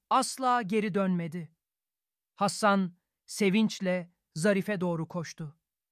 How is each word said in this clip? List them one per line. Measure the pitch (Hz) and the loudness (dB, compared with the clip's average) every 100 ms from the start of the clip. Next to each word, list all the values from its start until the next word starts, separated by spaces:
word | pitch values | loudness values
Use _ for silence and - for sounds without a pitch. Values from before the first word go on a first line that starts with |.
| - | 0
asla | 247 - - 254 247 | 0 0 0 2 2
geri | 185 220 214 | 2 0 0
dönmedi. | 196 190 175 170 175 151 _ _ _ _ _ _ _ _ - | 0 0 0 -4 -8 -10 _ _ _ _ _ _ _ _ -2
Hasan | 202 - 208 196 180 - _ _ - | -2 2 4 4 2 -6 _ _ -10
sevinçle | - 202 208 214 - 185 180 170 _ _ 156 | 0 2 4 2 0 -2 -2 -4 _ _ -2
Zarif'e | 202 196 208 202 | 2 2 0 -2
doğru | 180 165 160 | -2 -2 -6
koştu. | 180 156 - 151 - _ _ _ | -8 -10 -10 -14 -16 _ _ _